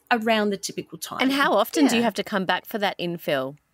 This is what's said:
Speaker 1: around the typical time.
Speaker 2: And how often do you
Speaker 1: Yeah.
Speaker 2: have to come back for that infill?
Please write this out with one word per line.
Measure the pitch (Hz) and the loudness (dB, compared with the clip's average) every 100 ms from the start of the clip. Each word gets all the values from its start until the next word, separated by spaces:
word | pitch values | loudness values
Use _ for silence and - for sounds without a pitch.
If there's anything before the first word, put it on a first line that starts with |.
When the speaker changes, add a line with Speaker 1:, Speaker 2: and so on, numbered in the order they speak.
| - | -2
Speaker 1:
around | 240 220 220 208 | 0 2 2 2
the | 196 | -2
typical | - - - 165 | -6 -8 -10 -12
time. | - - | -8 -2
Speaker 2:
And | 262 | 0
how | 277 294 | 2 2
often | 208 226 330 262 | 2 2 4 4
do | 226 | 4
you | |
Speaker 1:
Yeah. | 233 | 0
Speaker 2:
have | 196 | -2
to | |
come | - 202 185 | -2 -2 0
back | 180 - | -2 -4
for | 214 | -4
that | 196 - | -2 -2
infill? | 175 170 - 139 131 147 _ | -6 -4 -2 -2 -2 -8 _